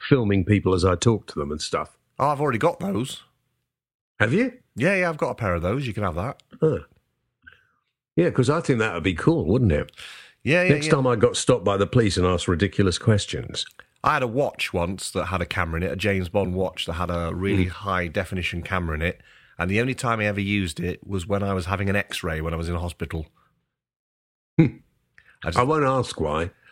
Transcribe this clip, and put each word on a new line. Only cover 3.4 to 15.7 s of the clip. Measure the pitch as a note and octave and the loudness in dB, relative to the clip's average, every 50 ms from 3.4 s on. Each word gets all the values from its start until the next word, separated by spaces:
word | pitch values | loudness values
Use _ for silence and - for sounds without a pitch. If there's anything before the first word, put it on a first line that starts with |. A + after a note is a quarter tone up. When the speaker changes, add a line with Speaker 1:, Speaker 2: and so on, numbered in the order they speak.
| _ _ _ _ _ _ _ _ _ _ _ _ _ _ _ - | _ _ _ _ _ _ _ _ _ _ _ _ _ _ _ -2
Speaker 1:
Have | G#2+ A2 C3+ | 0 2 2
you? | G#3 B3+ B3+ - - _ _ - | 2 0 0 -4 -8 _ _ -6
Speaker 2:
Yeah, | - B2+ F3+ G3+ | -2 0 2 2
yeah, | F#3 F3+ E3+ | 2 0 -2
I've | D#3+ D3+ | -2 -2
got | E3 C3 | -4 -4
a | A2+ | -4
pair | - A2+ G2 F2 | -2 -2 0 0
of | E2+ E2 | 0 0
those. | F2+ A2+ C#3 C#3+ | 0 -2 -2 -4
You | A#2 - | -6 -4
can | - G#2 | -4 -2
have | F#2 D#2 | -2 -2
that. | E2+ G2 C3 - - _ _ - - | -4 -4 -6 -8 -12 _ _ -6 -2
Speaker 1:
Huh. | D#3 D#3+ B2+ D#2 - - _ _ _ _ _ _ _ _ _ _ _ - - - _ _ _ _ _ _ _ _ _ _ _ | 0 0 0 -2 -6 -10 _ _ _ _ _ _ _ _ _ _ _ -20 -20 -20 _ _ _ _ _ _ _ _ _ _ _
Yeah, | - F3 E3 | 0 0 2
'cause | G2 - B2 B2 | 2 2 2 2
I | D3 E3+ | 2 0
think | D#3+ - C3+ A2+ | 0 0 0 2
that | A2 A2 E2+ | 0 0 -2
would | E2+ D2+ | -2 -2
be | G2 E2 | -2 -2
cool, | D#2 - - E3+ D#3+ F2+ | 0 2 2 2 2 2
wouldn't | D2+ G2+ C3 B2+ G2 D#2 | 2 2 4 4 4 4
it? | C#2+ - - - - - - - - - - _ _ - | 2 0 -4 -10 -18 -20 -18 -20 -20 -20 -20 _ _ -2
Speaker 2:
Yeah, | A#2 D3+ F3+ F3+ | 2 2 4 4
yeah, | F#3 D3 | 4 4
Speaker 1:
Next | D3 D3 | 2 2
Speaker 2:
yeah. | D#3 D#3 | 2 2
Speaker 1:
time | C#3 C3 | 2 4
I | B2+ A#2+ | 4 4
got | A2 G2 A#2+ - | 4 4 4 4
stopped | - - - B2+ A#2 F2+ | 2 2 2 2 4 2
by | G2+ G2+ | 2 2
the | G2 G2+ | 2 2
police | - - B2+ A#2 G2+ F2 | 2 4 4 4 4 4
and | F#2 F2+ | 2 2
asked | F2+ F2+ E2+ - - | 2 2 0 0 0
ridiculous | F2+ D#2+ G2+ F#2+ - - G2+ F#2 E2+ - | 0 2 0 0 2 2 2 2 2 2
questions. | - A2+ G#2+ G2+ - - - C2+ B1 - - - - - - - - _ _ _ - | 2 2 2 2 2 -2 -6 -8 -8 -8 -8 -10 -10 -10 -12 -20 -20 _ _ _ 0
Speaker 2:
I | C#3 D3+ | 0 2
had | D3 C3 | 2 0
a | |
watch | A#2+ G#2+ C3+ C#3+ - - - - - - | 0 0 0 0 0 -2 -4 -6 -4 -2
once | F2+ E2+ F2 G2 F2+ - - - | -2 -2 -2 -4 -6 -8 -6 -4
that | F#2+ D#2+ | -4 -4
had | F2 F#2+ F2 | -2 -2 -2
a | F2 | -2
camera | - - G2 F2 E2 | -2 -2 -2 -2 -2